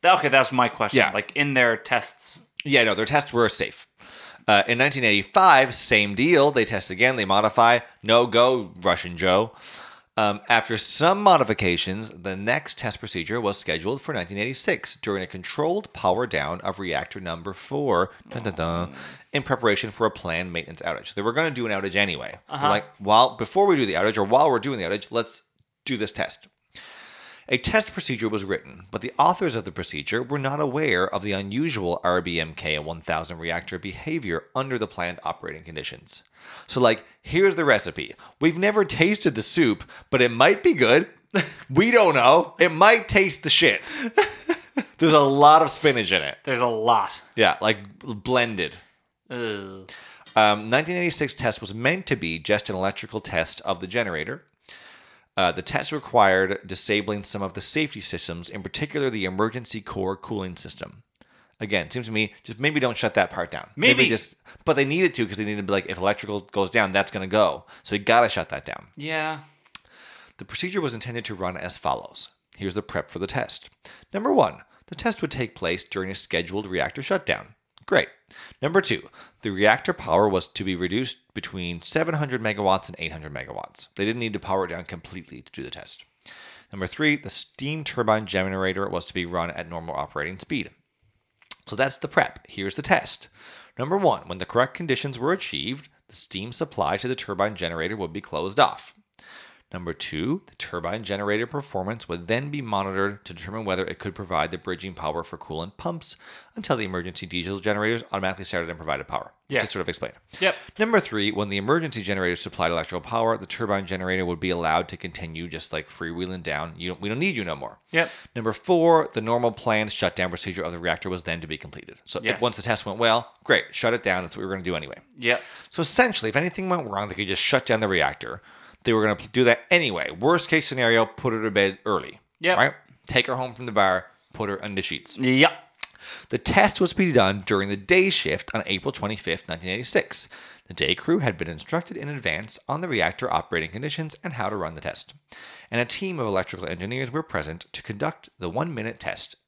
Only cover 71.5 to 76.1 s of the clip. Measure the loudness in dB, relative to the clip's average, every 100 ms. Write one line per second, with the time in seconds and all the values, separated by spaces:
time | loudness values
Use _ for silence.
71.5 | -6 -8 -6 -2 -4 -4 -6 -6 _ _
72.5 | -8 -4 -4 -4 -6 -6 -6 -6 -4 -6
73.5 | -8 -14 _ -20 -20 _ -6 0 4 4
74.5 | 0 -20 _ _ -4 -4 -2 -6 -4 -6
75.5 | -4 -2 -2 -4 -6 -6